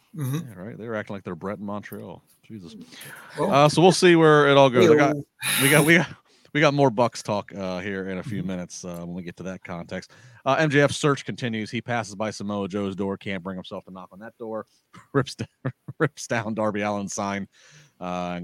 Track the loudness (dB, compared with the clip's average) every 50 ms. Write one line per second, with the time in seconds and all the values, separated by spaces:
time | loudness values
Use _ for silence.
0 | _ _ -12 -8 -6 -6 -6 -6 -8 -10 -14 -16 -16 -14 -14 -14 -10 -8 -8 -8
1 | -8 -8 -12 -12 -10 -10 -10 -8 -8 -8 -8 -8 -8 -8 -8 -10 -10 -12 -14 -14
2 | -14 -16 -16 -18 _ _ _ _ _ -18 -18 -16 -16 -18 -18 -20 -20 -20 -20 -20
3 | -18 -18 -18 -20 -20 -14 -6 -4 -2 2 4 6 6 6 6 6 6 6 6 6
4 | 6 6 8 8 8 8 8 6 6 6 8 8 6 6 6 6 6 6 8 6
5 | 6 4 2 -2 -6 -12 _ _ -4 -4 0 2 4 6 6 6 6 6 6 4
6 | 4 0 -6 -14 _ _ _ _ _ _ 0 2 4 4 4 4 4 4 4 2
7 | 0 0 -2 -6 -6 -4 -4 -4 -4 -8 -10 -8 -6 -6 -6 -6 -6 -6 -6 -6
8 | -6 -6 -6 -8 -8 -8 -8 -6 -6 -6 -8 -8 -10 -12 -14 -14 -12 -12 -12 -12
9 | -12 -10 -12 -10 -12 -12 -14 -12 -12 -12 -12 -12 -14 -14 -12 -12 -12 -10 -12 -12
10 | -12 -14 _ _ -20 -20 -20 -6 -2 -2 0 2 2 2 4 4 4 2 2 0
11 | 0 0 0 -2 -4 -10 -10 -8 -8 -6 -6 -6 -6 -6 -8 -8 -6 -4 -6 -6
12 | -6 -8 -8 -8 -8 -8 -6 -8 -8 -6 -6 -6 -6 -4 -4 -4 -4 -4 -4 -6
13 | -6 -6 -6 -8 -8 -10 -10 -8 -10 -10 -12 -12 -12 -12 -14 -14 -14 -16 -18 -20
14 | -20 -20 -20 -20 -20 -20 -16 _ -12 -10 -10 -10 -10 -14 _ _ _ _ -20 -20
15 | _ _ -2 -2 -2 -2 -6 -10 -12 -12 _ _ -10 -10 -10 _ _ -18 -6 -4
16 | -4 -4 -4 -10 -8 -6 -4 -4 -4 -4 -4 -2 -2 -2 -2 -2 -2 -2 -4 -4
17 | -6 -8 -8 -6 -6 -4 -6 -6 -8 -10 _ _ _ _ -20 -20 _ _ _ _
18 | -8 -8 -6 -6 -6 -6 -8 -8